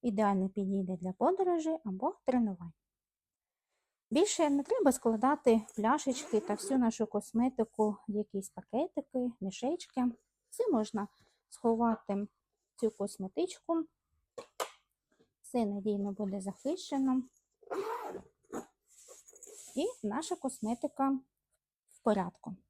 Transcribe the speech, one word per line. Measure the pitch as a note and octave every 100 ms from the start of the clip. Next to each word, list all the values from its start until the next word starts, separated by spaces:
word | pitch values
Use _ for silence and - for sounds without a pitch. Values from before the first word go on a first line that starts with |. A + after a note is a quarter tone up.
Ідеально | B3 G3+ G#3 G3 F#3+
підійде | F#3+ F#3+ G3 F#3 F#3
для | F3+
подорожей | F#3 B3 F#4+ F#4 E4+ D#4 D#4+
або | A3 F#3+ C4+ G4+
тренувань. | - B3+ A3 F3+ E3+ - _ _ _ _ _ _ _ _ _ _ _ _ _
Більше | A3+ G4+ - D#4
не | C#4+
треба | C#4 B4+ F4
складати | B3 A#3+ A3+ B3+ D4 - A3+ G#3+ -
пляшечки | G#3+ D4 C4+ B3+ - A3
та | G#3
всю | G#3 - C4+
нашу | A#3 A3+ A3
косметику | G3+ - A3+ B3 C4 A3+ - G#3+ G3+ -
в |
якісь | G#3 G#3+ G3 G3
пакетики, | - - A3+ E4+ - C#4 C4 B3 A#3
мішечки. | F#3+ F#3+ B3 F4 - - B3 A#3+ _ _ _
Все | - A#4
можна | C4+ G#3+ G#3+ G3+ _ _ _ _
сховати | - A#3 A3+ A#3 A3+ - G3+ G#3 _ _ _ _ _
цю | A3
косметичку. | - G3+ - F#3+ - F4+ - - E4 D#4+ _ _ _ _ - - _ - - _ _ _ _ _ _
Все | - B3 G#3+
надійно | G3+ G3+ G3+ G3+
буде | G3 G3 G3
захищено. | F#3+ F#3+ C4+ F4+ - C#4 C4 C4 B3+ _ _ _ - - G#4 B4 A4 - - _ _ - - _ _ - - - - - - - -
І | - F4+ B4+ G#3
наша | A3+ D#4+ F4+
косметика | C4 - G#3+ A#3+ D4 - C4+ C4+ - _ _ _ _ _ _
в | _
порядку. | - G#3 F3 - - F#3 _